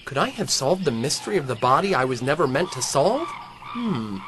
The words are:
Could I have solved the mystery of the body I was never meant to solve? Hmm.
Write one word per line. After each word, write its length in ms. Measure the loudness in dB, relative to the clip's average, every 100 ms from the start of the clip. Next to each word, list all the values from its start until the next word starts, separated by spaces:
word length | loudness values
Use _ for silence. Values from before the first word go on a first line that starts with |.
Could 120 | -6 -2
I 120 | -2
have 200 | -2 -2
solved 360 | 0 2 2
the 60 | 2
mystery 460 | 0 -2 -4 0 -2
of 100 | -2
the 80 |
body 400 | 0 4 4 4
I 100 | 2
was 160 | 2 0
never 260 | 0 2 2
meant 240 | 2 0
to 80 | -4
solve? 460 | 0 4 4 2 -2 -10 -14 -16 -10
Hmm. 440 | -6 -2 -2 -2 -8